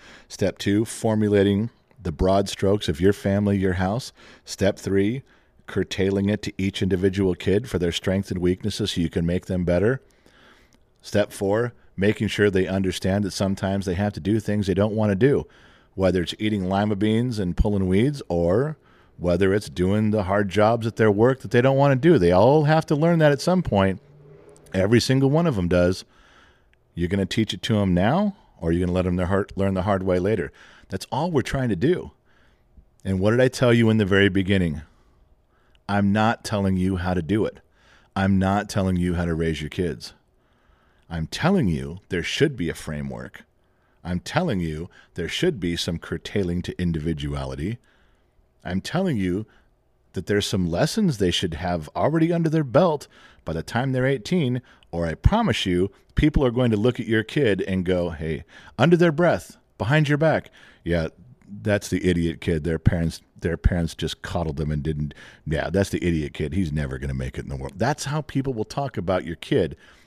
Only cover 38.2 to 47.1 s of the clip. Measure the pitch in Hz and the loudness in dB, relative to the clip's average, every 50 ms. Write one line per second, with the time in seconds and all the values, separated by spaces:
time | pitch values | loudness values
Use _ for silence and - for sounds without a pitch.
38.2 | 95 95 98 95 95 95 98 104 101 - - 107 95 95 92 87 87 90 85 87 | 2 2 4 4 2 2 2 0 -2 -2 -4 -2 0 0 0 0 0 0 0 0
39.2 | 87 85 80 80 82 82 78 73 76 73 - - 90 82 65 57 - - - _ | -2 -2 -2 0 0 -2 -2 -4 -6 -8 -4 -4 -4 -4 -4 -8 -12 -20 -20 _
40.2 | _ _ _ _ _ _ _ _ _ _ _ _ _ _ _ _ _ - 85 82 | _ _ _ _ _ _ _ _ _ _ _ _ _ _ _ _ _ -10 -6 -6
41.2 | 80 - - - - 175 202 185 123 90 78 65 67 71 85 98 _ - 95 87 | -6 -6 -6 -2 0 2 2 2 2 0 0 -2 -4 -8 -12 -14 _ -6 -6 -6
42.2 | 78 - - - 85 78 135 - 85 78 71 - - 80 78 73 69 69 62 58 | -4 -4 0 0 0 0 0 -4 -6 -6 -6 -8 -10 -10 -8 -8 -8 -8 -10 -12
43.2 | 64 - - - - _ _ _ _ _ _ _ _ _ _ _ - 85 90 87 | -14 -16 -18 -20 -20 _ _ _ _ _ _ _ _ _ _ _ -8 -6 -6 -6
44.2 | - - - 151 185 165 110 90 85 80 76 78 87 - _ - - _ - 87 | -6 -4 -4 -2 -2 0 -2 -2 -2 -4 -4 -8 -10 -12 _ -20 -20 _ -10 -8
45.2 | 82 82 - - 123 - 143 98 85 87 85 85 - 92 85 82 - - 90 82 | -8 -6 -4 -2 -2 -2 -2 -2 -4 -4 -2 -2 -4 -4 -6 -6 -6 -8 -10 -8
46.2 | - - - 104 95 87 87 90 - - - - 90 85 82 78 76 85 | -8 -4 -4 -2 -2 0 -2 -4 -4 -6 -6 -4 -2 -2 -2 -2 -2 -4